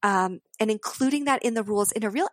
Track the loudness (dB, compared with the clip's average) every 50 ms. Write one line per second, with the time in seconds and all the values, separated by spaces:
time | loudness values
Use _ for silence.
0 | 0 2 2 2 2 0 -2 -6 -14 _ -4 -2 0 0 0 -2 -4 -8 -4 0
1 | 0 2 2 0 0 0 0 0 0 -2 -2 -2 -2 0 0 0 2 0 0 -2
2 | -2 -2 0 0 -2 0